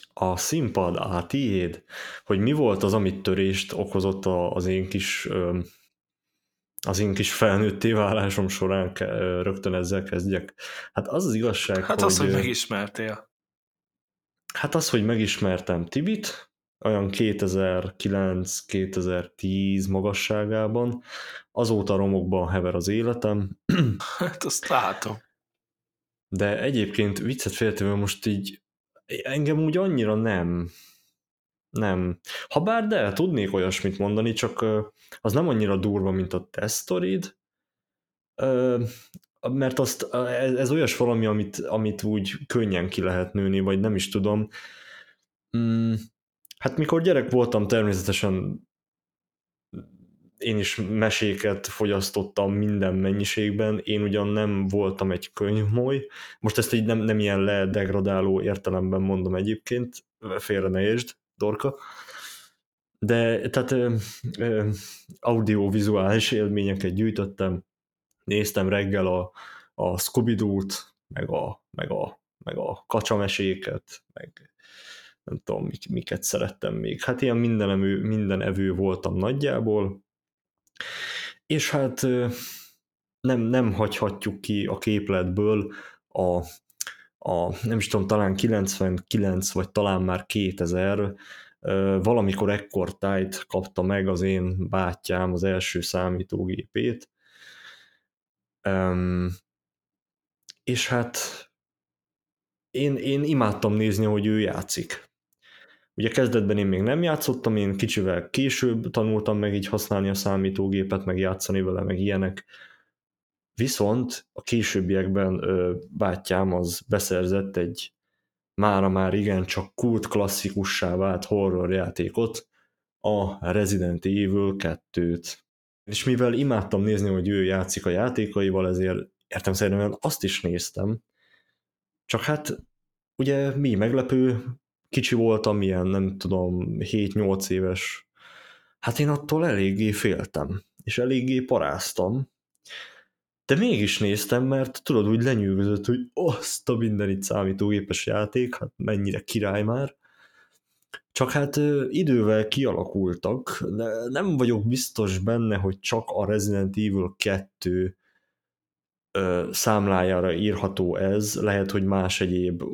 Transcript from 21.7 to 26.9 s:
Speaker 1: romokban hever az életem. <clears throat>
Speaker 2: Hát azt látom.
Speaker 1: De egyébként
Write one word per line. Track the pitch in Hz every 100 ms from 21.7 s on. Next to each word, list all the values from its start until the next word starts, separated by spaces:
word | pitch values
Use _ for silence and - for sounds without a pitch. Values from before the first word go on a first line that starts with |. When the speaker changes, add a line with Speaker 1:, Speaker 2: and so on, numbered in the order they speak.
| 107 98 98
Speaker 1:
romokban | 98 95 87 92 87
hever | 92 90 90
az | 90
életem. | 107 117 117 107 104 98 - -
<clears throat> | 185 127 98 - -
Speaker 2:
Hát | 180 156
azt | 147 - -
látom. | 135 98 98 107 107 - _ _ _ _ _ _ _ _ _ _
Speaker 1:
De | 95 101 107
egyébként | 120 127 98